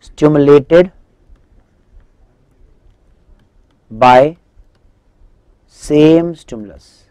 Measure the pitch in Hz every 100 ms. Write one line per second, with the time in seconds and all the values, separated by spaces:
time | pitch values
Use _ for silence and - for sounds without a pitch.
0 | - - 151 151 143 143 135 165 185 _
1 | _ _ _ _ _ _ _ _ _ -
2 | _ _ _ _ _ _ _ _ _ _
3 | _ _ _ _ _ _ _ _ _ 110
4 | 127 127 143 170 _ _ _ _ _ _
5 | _ _ _ _ _ _ _ _ - 151
6 | 156 165 170 160 - 117 104 - _ _
7 | _